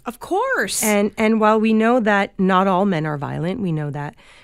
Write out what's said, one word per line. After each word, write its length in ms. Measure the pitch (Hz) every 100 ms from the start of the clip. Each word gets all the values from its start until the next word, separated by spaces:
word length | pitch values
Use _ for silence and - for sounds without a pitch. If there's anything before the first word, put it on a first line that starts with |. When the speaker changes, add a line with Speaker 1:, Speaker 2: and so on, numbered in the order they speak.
| -
Speaker 1:
Of 140 | -
course. 600 | - 370 539 494 196 -
Speaker 2:
And, 260 | 214 208 208 -
and 220 | 220 220
while 180 | 214 220
we 120 | 220
know 260 | 220 226 247
that 380 | 214 202 196 -
not 300 | 190 185 196
all 160 | 185 202
men 180 | 165
are 140 | 156 147
violent, 420 | 135 139 165 190
we 120 | 190
know 180 | 156 147
that, 240 | 143 143 - - -